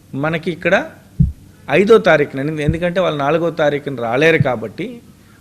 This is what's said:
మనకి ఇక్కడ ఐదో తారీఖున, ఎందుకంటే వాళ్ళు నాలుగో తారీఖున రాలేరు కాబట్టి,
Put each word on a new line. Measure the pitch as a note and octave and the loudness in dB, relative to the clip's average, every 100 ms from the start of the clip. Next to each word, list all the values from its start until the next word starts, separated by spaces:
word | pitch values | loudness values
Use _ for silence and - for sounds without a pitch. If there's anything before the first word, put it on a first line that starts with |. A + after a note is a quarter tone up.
| - C3 | -14 -6
మనకి | D3+ E3 F3 | -4 -4 -6
ఇక్కడ | D#3+ E3+ G3+ D#4+ - - - - - - - - | -6 0 0 0 -12 -8 -2 -2 -2 -18 -20 -2
ఐదో | D3 G3+ A3 | 2 6 6
తారీఖున, | F#3 D#3 C#3+ C3+ C#3+ D#3 | 6 2 2 -4 -6 -4
ఎందుకంటే | D3 E3 F3 F3+ | -4 -2 -2 -2
వాళ్ళు | E3+ D3 | -2 -2
నాలుగో | C#3 E3 E3 | -2 0 -2
తారీఖున | E3 D3 C#3+ C#3+ B2+ | 0 0 0 -2 -6
రాలేరు | A#2 B2 D#3+ E3 | -4 2 2 2
కాబట్టి, | C3+ A#2 A2 - G#3+ A#3 - - - - | 0 -4 -6 -10 -12 -14 -20 -20 -20 -20